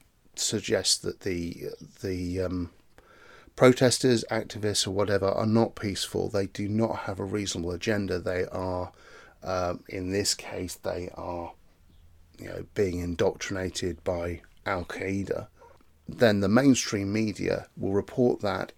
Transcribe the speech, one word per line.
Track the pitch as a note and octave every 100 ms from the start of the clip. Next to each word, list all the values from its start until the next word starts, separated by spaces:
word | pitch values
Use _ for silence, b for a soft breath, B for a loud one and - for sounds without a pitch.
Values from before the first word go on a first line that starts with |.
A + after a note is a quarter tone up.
| _ _ _ -
suggests | - G#2+ G2 G#2 F#2 -
that | G2 -
the, | G2+ F2 E2+ - - - - -
the, | G2 F2+ F2+ F2+
um, | F2+ F2+ F2 - _ - B B B B B -
protesters, | B2+ B2+ C3 - C3 A#2 -
activists | A2+ - G#2+ G#2 G2+ G#2
or |
whatever | F#2+ G2+ G2 F#2+
are | - A2
not | A2+ A2+
peaceful, | - G#2+ F#2 - G2 G2
they | G2+ G2
do | - G2+
not | G#2+ A2+ -
have | - F#2+
a |
reasonable | G2 G#2 G2 F#2+ E2+
agenda, | F2 - G#2 G2 F2+
they | E2+ F#2 -
are, | F#2 F#2 F2+ F2+ B B B B -
uh, | - F#2 F2+ F2 -
in | G2 F#2
this | G2 G2+ -
case, | - F#2 F#2 -
they | G2 F2 F2+ -
are, | F2+ F2 E2+ - - _ - - - - - -
you | G2
know, | F2+ F#2 -
being | G2 F2
indoctrinated | F2 E2+ G2+ - - G2 F#2 - F#2 D#2+
by | - F2 F2 E2+ - -
Al | - F#2 E2+
Qaeda, | - F#2+ G2 F#2+ - - b b b - _ -
then | - A#2 G#2
the | F#2+
mainstream | A2+ C#3 B2 - G#2 G2
media | G#2+ A2 - - - - -
will | G2
report | G2 G2 - A#2+ -
that | G2+ F#2+ F#2+